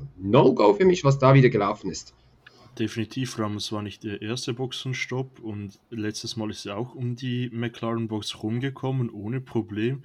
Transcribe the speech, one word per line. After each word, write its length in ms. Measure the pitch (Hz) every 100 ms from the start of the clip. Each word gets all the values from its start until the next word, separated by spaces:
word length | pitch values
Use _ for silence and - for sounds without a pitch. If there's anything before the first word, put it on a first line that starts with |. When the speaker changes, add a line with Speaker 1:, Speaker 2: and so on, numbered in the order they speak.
| - -
Speaker 1:
No-Go 580 | 95 120 - - 104
für 100 | -
mich, 200 | 185 180
was 140 | 139 139
da 140 | 131
wieder 140 | 139 123
gelaufen 420 | 107 98 107 92
ist. 240 | 80 - _ _ _ - _ - -
Speaker 2:
Definitiv, 560 | 110 113 107 135 127
vor 100 | -
allem, 120 | 107 104
es 140 | -
war 100 | 107
nicht 200 | 104 -
der 180 | 107 101
erste 320 | 104 123 -
Boxenstopp 840 | 123 123 - 131 127 - 127 131 -
und 400 | 110 104 101 - -
letztes 460 | 113 107 104 117 113
Mal 140 | 107
ist 160 | 104 104
er 100 | 101
auch 180 | 127
um 200 | - 123
die 340 | 120 131 123 123
McLaren-Box 920 | 117 117 - 117 113 113 107 - -
rumgekommen, 680 | 107 120 135 135 131 135 117
ohne 300 | 104 104 131
Problem. 640 | 131 117 101 101 117 135